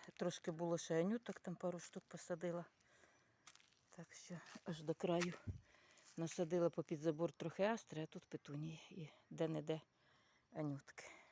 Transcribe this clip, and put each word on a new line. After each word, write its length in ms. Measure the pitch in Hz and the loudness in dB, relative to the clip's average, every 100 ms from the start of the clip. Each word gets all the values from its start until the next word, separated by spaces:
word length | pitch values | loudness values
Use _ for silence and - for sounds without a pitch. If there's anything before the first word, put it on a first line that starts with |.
| - - | -6 0
трошки 340 | 180 - - | 0 0 -4
було 280 | 160 170 165 | 0 2 2
ще 220 | - 165 | 4 4
анюток, 400 | 180 233 - - | 4 2 -2 -8
там 140 | - | -6
пару 240 | 165 180 175 | -2 -2 -2
штук 260 | - 190 - | -6 -12 -10
посадила. 560 | 170 - 170 175 170 165 _ _ - - _ _ _ - - - _ _ - | -10 -4 -2 0 -2 -6 _ _ -20 -20 _ _ _ -20 -20 -20 _ _ -16
Так 140 | 170 | -14
що 260 | - - 170 - - | -14 -8 -8 -8 -10
аж 180 | - 160 | -6 -4
до 120 | 156 | 0
краю 380 | 160 180 170 175 - - - - - - - - - | 0 4 4 4 0 -6 -8 -10 -20 -20 -20 -10 -4
насадила 540 | 165 - 170 180 170 | -2 2 4 6 4
попід 300 | - 151 156 | 4 -2 2
забор 320 | 160 151 170 | 2 4 2
трохи 300 | - 165 - | 0 -4 2
астри, 400 | 202 226 - 156 | 2 2 -4 -6
а 40 | 160 | -6
тут 180 | 185 | -8
петунії 560 | - - - 147 160 160 - | -10 -10 -6 -6 -6 -8 -12
і 200 | - 151 - - | -10 -10 -12 -10
де-не-де 500 | 151 160 156 156 156 - _ _ _ _ _ _ | 0 2 2 0 -2 -4 _ _ _ _ _ _
анютки. 520 | - 151 139 - - - - - | -2 0 0 -6 -16 -14 -16 -20